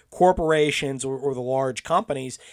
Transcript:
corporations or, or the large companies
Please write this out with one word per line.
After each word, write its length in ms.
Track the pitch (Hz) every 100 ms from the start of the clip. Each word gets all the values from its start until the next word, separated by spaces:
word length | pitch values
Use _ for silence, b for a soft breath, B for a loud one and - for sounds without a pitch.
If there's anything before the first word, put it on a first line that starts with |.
| B
corporations 920 | - 180 185 160 156 151 - 143 135
or, 140 | 135 135
or 160 | 139
the 80 | 127
large 400 | 123 131 131 120
companies 560 | - 170 - 139 131 - b